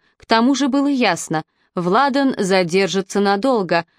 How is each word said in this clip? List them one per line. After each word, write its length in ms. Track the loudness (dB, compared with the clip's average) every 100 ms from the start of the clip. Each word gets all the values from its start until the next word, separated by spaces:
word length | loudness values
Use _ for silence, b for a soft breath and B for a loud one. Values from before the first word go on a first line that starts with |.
| _ _
К 100 | -2
тому 280 | 2 2
же 140 | 2 0
было 180 | 0 0
ясно, 560 | 0 0 -2 -4 -6 -6 _ _
Владан 640 | -6 0 2 2 2 0 0
задержится 800 | 0 0 2 0 0 -2 -4 -2
надолго, 680 | 0 0 0 0 0 -2 -4